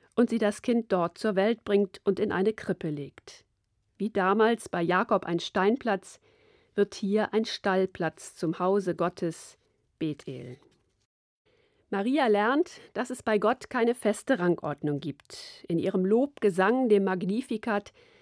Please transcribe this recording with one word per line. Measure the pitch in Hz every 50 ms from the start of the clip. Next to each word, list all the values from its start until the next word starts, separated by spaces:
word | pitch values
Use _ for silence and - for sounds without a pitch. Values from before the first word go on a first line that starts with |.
| _ _ _
und | - 240 233
sie | 233 226
das | 220 208 208 -
Kind | - - 233 233 220 -
dort | 196 180 170 175 - -
zur | - 220 190
Welt | 190 196 220 233 226 _
bringt | - 208 202 202 190 - - -
und | 202 196 -
in | 208 208
eine | - 180 196 214 220
Krippe | - - - 175 - - 160
legt. | 151 143 139 139 - - - - - - _ _ _ _ _ _ _ _ _ _ _ _
Wie | 196 226
damals | - 202 180 190 202 220 214 226 233 220 - -
bei | - 175 170
Jakob | 165 175 185 233 - 220 185 -
ein | - 175 170
Steinplatz, | - - - 196 185 202 233 277 - 233 196 196 - - - - _ _ _ _ _ _ _ _ _ _ _
wird | 202 202 202 -
hier | - - 190 202 214 214 - -
ein | 220 226
Stallplatz | - - - - 202 185 190 190 190 - - 170 160 - - - - -
zum | - - 156 170 -
Hause | 180 185 196 208 185 180 170
Gottes, | 165 170 180 - - 180 170 160 - - - - _ _ _ _ _ _ _ _ _
Bethel. | 160 156 147 - - - 131 127 131 127 123 - _ _ _ _ _ _ _ _ _ _ _ _ _ _ _ _ _ _ _ _ _ _ _ _ _ _
Maria | 202 196 202 247 262 311 269 226
lernt, | 208 202 208 226 269 294 359 - - - - - _
dass | 220 247 -
es | 254 - -
bei | 233 214 208
Gott | 214 208 247 - - -
keine | - 247 233 226 247
feste | - - 214 208 - - - 269 175
Rangordnung | 175 175 170 - - 151 147 - - 151 147 139
gibt. | 151 156 - - _ _ - - - - - - - -
In | 170 165
ihrem | - 190 196 190 185
Lobgesang, | 190 214 233 277 285 - - - 202 170 180 185 202 240 262 262 233
dem | 208 202 196
Magnificat, | 185 185 180 175 175 202 240 - - 233 214 - 240 208 208 202 - - _ _ _ _ _